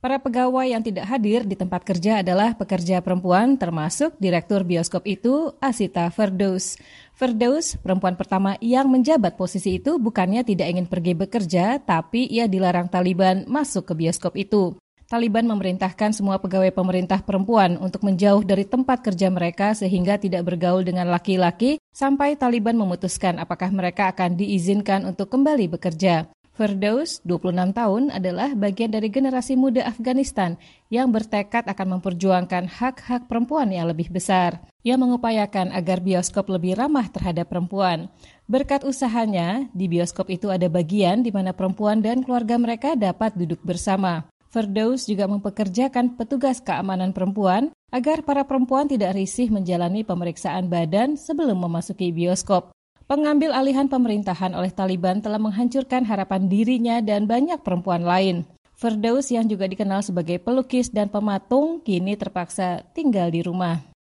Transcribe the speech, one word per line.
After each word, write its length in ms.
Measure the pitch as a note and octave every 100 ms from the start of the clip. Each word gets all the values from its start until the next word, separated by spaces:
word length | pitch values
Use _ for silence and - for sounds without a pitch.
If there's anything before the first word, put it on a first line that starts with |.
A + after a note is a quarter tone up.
Para 160 | B3+ C4+
pegawai 480 | C4+ A#3+ B3+ B3+ C4
yang 160 | A3+
tidak 220 | A3+ F#3 F#3+
hadir 400 | C4 G#3 A3 G3+
di 80 | F#3+
tempat 300 | F#3 F3+ -
kerja 380 | F3+ F#3 A3 F#3
adalah 320 | F3+ G#3+ A3+
pekerja 420 | G3 F#3 E3+ F#3
perempuan, 560 | F3 F3+ F3+ F3+ A#3+ C4+
termasuk 640 | F3 E3 D#3 - D4+ D#4+
direktur 480 | F#3+ F3 E3 G3+ F3+
bioskop 400 | F3 E3 F3+ -
itu, 480 | F#3+ A#3 C#4 D#4+ -
Asita 480 | C4+ A#3+ G3 - E3+
Firdaus. 640 | E3+ G#3+ F#3 G3 F#3 - - - - - _
Firdaus, 640 | B3+ A3 A#3+ C#4+ E4 -
perempuan 400 | - F#3 F#3 F3+
pertama 400 | F#3+ F#3+ G3 G3
yang 320 | A3+ B3+ C#4
menjabat 480 | C4 B3+ D#4 F#3 -
posisi 400 | F#3 G3 F#3+ F3+
itu, 160 | C4 E4
bukannya 480 | A3+ G#3+ F3+ G#3+
tidak 240 | B3 F#3 E3+ F3+
ingin 140 | F3
pergi 220 | F3+ E3+ F3
bekerja, 640 | F#3+ A#3+ F#3 F3+ F#3 C4+
tapi 480 | - E3+ E3 A#3 B3+
ia 240 | A3+ A#3
dilarang 400 | F#3+ F#3 F3 F3
Taliban 560 | F#3 F3+ F3+ F#3 F#3+ -
masuk 380 | C4 C#4+ - -
ke 80 | D#3+
bioskop 400 | E3 E3 F3+ -
itu. 400 | G3 G#3+ F#3 - _ _ _
Taliban 400 | A#3 A#3 G#3+ A#3
memerintahkan 720 | G#3+ F#3 F3+ F#3+ - G#3+ G#3+
semua 240 | G3+ F#3+
pegawai 320 | F#3+ F#3+ F#3+
pemerintah 480 | F#3 F#3 F#3 F3+ F#3+
perempuan 560 | - F#3+ F#3+ A#3 F#3 F3
untuk 240 | F#3 G3
menjauh 400 | G3+ F#3 G3+ G3+
dari 240 | F#3+ G3 G3
tempat 400 | B3 C4 B3+ B3
kerja 240 | F3+ F#3+
mereka 480 | F3+ F3 F3 G3+ G#3+
sehingga 400 | F#3+ F#3 F3+ G3+
tidak 320 | G3+ F3+ F3
bergaul 320 | F3 F3 F#3
dengan 240 | F#3 F3+ F3
laki-laki 640 | F3 - F#3 F3 F3 A#3+ D4+ _
sampai 400 | - C4+ C#4 C#4+
Taliban 400 | D4 B3+ A#3+ G#3+
memutuskan 640 | A#3 G3 F3 F#3 - F#3+ F3
apakah 320 | E3 E3+ F#3
mereka 400 | G3 F3+ F3+ G3
akan 240 | F#3+ F3+
diizinkan 720 | F3 G3+ G3 E3+ G3+ G3+ G3 F#3
untuk 240 | F3+ G3
kembali 480 | B3+ C#4 D4 F#3 E3
bekerja. 480 | F#3 D#3+ F#3+ E3 D#3+ _ _ _
Firdaus, 640 | G#3+ G3 G#3 A3+ D#4+ -
dua 160 | E3+ F3
puluh 160 | F#3
enam 160 | F3 F3+
tahun, 400 | G3 A#3 G3 C#4
adalah 480 | G#3+ F#3 F3+ B3+ C4
bagian 320 | G3+ G3 A#3
dari 240 | G#3+ G#3+
generasi 400 | G#3+ C4+ B3+ B3
muda 320 | C4 C4+ A#3+ -
Afghanistan 720 | A3 A#3 B3+ C#4 - F3+ E3+ - _ _
yang 240 | A3+ B3+
bertekad 560 | A3 A3 G#3 G3+ A#3 A3+
akan 320 | F#3+ F#3+ F#3
memperjuangkan 640 | F#3 F3 F#3+ F3+ F3 F#3 F3+
hak-hak 640 | - B3 B3+ - B3 B3
perempuan 400 | A#3 A#3+ D4+ B3
yang 160 | F#3 E3
lebih 240 | D#3+ E3
besar. 560 | F3 - F#3 F3 E3+ - _
Ia 160 | A#3 B3+
mengupayakan 720 | B3+ B3 A#3 A3 G#3 G3+ F#3
agar 320 | F#3 E3+ F#3
bioskop 480 | F3+ F#3 F3 - G3
lebih 320 | F#3 F3+ F#3
ramah 320 | C4+ D4 G3+
terhadap 400 | - F#3+ E3 E3+
perempuan. 560 | F3+ F3 G3 F#3+ E3 E3+ _ - _ _
Berkat 320 | B3 C#4 C#4
usahanya, 880 | C#4 C4+ B3+ A3+ A3 G3 E3+ A3 C4+
di 160 | F3+ F#3
bioskop 480 | E3+ F3 - F#3+
itu 160 | F3+ G#3
ada 160 | F#3 F3+
bagian 560 | E3+ D#3+ G3+ F#3 G#3
di 80 | A#3+
mana 240 | G3 F#3
perempuan 480 | F#3 F#3+ F#3 G#3 G#3+
dan 240 | G#3+ A#3+ B3+
keluarga 320 | B3 A3 A#3+
mereka 400 | A#3 A#3 C4+ D#4
dapat 400 | G3+ F3 A3+ F#3+
duduk 240 | F3 E3+
bersama. 640 | - F3 - F#3+ F#3+ E3 D#3 _ _ A#3
Firdaus 480 | G#3+ G3 A3 B3+
juga 240 | - G3+ G3
mempekerjakan 880 | G#3 G3+ G3+ G3+ F#3 C4 C4 B3 B3
petugas 480 | A3+ C#4 C4+ B3
keamanan 480 | - D#3 F#3+ F#3 F#3
perempuan 640 | F#3+ F#3 G3 G3 F#3+ C#4+ - _
agar 320 | B3 B3+ D#4+
para 240 | D#4 C#4 C#4
perempuan 400 | C4+ B3 C4 D4
tidak 240 | C4 G3
risih 400 | G3 F#3+ - B3
menjalani 560 | G#3 F3+ F3 F3 G3 A3
pemeriksaan 640 | F3 F3 E3 F#3 E3 F#3
badan 480 | F3 E3 F#3+ B3+ D4+
sebelum 400 | - D#4 D#4 F#3+
memasuki 560 | F3 E3+ - G3 F3+ E3
bioskop. 560 | F3 F#3 - F#3+ - _ _ _
Pengambil 480 | _ C#4+ D4+ D4 D#4+
alihan 400 | C4+ C4+ C4+ C#4
pemerintahan 640 | C4+ A#3+ G#3 G3 F3 F#3 F3
oleh 160 | F#3
Taliban 480 | F3+ F#3+ F#3 F3+ F#3+
telah 240 | G#3+ G#3+
menghancurkan 640 | G#3+ G3 B3 C4 C4 B3+ A#3+
harapan 400 | G#3 F#3+ F#3+ F#3+
dirinya 560 | G3 A3+ B3+ A#3 A#3
dan 240 | G#3+ G#3 G#3
banyak 320 | A#3 D4 E4 -
perempuan 400 | F3+ F#3 F3 F3
lain. 400 | F3+ F#3+ F3 E3 _ _ _
Firdaus, 480 | A#3 A3 A3 B3 C#4
yang 160 | A#3+ A3+
juga 160 | G#3 F#3+
dikenal 400 | F#3 G#3 G3 G3+
sebagai 320 | F3+ E3 F3
pelukis 480 | - B3+ B3+ B3+ B3
dan 240 | A3 G#3
pematung, 720 | G#3 G#3 G3 - B3+ D#4 E4
kini 320 | C4 F#3 F#3 G#3
terpaksa 720 | - - F3 - F#3 F3 - -
tinggal 320 | D4+ G3+ E3+ E3
di 80 |
rumah. 400 | E3+ F3+ F3 E3 - _